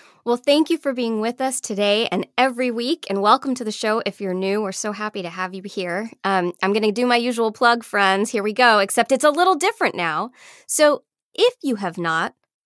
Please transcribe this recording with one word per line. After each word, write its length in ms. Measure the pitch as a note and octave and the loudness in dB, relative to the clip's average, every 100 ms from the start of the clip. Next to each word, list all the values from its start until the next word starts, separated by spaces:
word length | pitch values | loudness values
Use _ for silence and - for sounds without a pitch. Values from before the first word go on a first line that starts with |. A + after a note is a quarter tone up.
| - _ A#3 | -20 _ -4
Well, 120 | B3 | 0
thank 320 | C#4 D4 D4+ | 2 2 2
you 80 | E4 | -2
for 160 | C#4 | -2
being 260 | B3+ A#3 G#3+ | -4 -4 -2
with 220 | A3+ A#3+ | -4 -4
us 180 | C4 B3 | -4 -4
today 480 | - G3+ G3+ G#3 A#3 | -6 -2 2 2 0
and 180 | G3 - - | -2 -4 0
every 340 | C4 A#3+ B3+ | 0 0 -2
week, 340 | A#3 A#3+ D#4+ - | -2 -4 -4 -4
and 120 | G3 | 0
welcome 320 | G#3 C4+ C4+ B3+ | 4 2 2 -4
to 100 | G#3+ | -6
the 60 | |
show 280 | - A3 A3 G3+ | -4 -2 -2 -4
if 160 | - | -6
you're 120 | G3 | -6
new. 280 | F#3 F#3+ G3+ | -2 -2 -2
We're 100 | G3+ | -2
so 220 | - G#3+ | -6 -8
happy 280 | G#3 G#3+ G#3 | -6 -8 -8
to 80 | E3+ | -10
have 240 | F3+ F#3 | -8 -8
you 80 | F#3+ | -8
here. 460 | F#3+ G3+ F3+ F3+ A3+ - | -10 -8 -4 -4 -6 -6
Um, 300 | G3 F#3+ F3 - | 0 0 0 -2
I'm 80 | F#3+ | 0
gonna 220 | G#3+ G#3+ | 2 0
do 120 | G#3 B3 | 0 2
my 120 | A#3+ | 2
usual 340 | A#3+ A3+ A3+ | 0 -2 -2
plug, 320 | G#3+ A#3+ A#3 | 2 2 2
friends. 460 | - G#3 G3 G3 G#3+ | -2 0 2 2 0
Here 140 | A3 | -2
we 100 | G#3 | -2
go, 260 | G#3 B3 G#3 | 2 4 4
except 320 | G3+ - A3+ | 2 0 2
it's 140 | C4+ D4+ | 4 2
a 40 | |
little 240 | D4 F4+ D#4 | 4 2 2
different 400 | F#4 - C4 - | 0 0 -4 -2
now. 360 | E3+ D#3 A#3 _ - - - | -4 -2 -6 _ -20 -20 -6
So 360 | - D4 C#4+ _ _ _ | 4 4 4 _ _ _
if 220 | - A#4+ - | 0 0 2
you 140 | C#4 G#3 | -4 -2
have 220 | F#3+ F3 | -4 -4
not 360 | E3+ D#3+ F3 _ _ _ | -2 0 -2 _ _ _